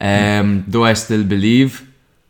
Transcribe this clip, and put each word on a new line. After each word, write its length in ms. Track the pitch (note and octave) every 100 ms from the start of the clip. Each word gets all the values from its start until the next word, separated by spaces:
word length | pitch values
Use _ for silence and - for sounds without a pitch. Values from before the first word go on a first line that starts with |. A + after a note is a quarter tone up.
Um, 640 | G2+ G2+ G#2 G#2 G2+ G2+ G2
do 140 | A2+
I 80 | A2+
still 300 | G#2+ - G#2+
believe? 640 | G2 G2+ G#2+ B2 C3+ - - _ _ _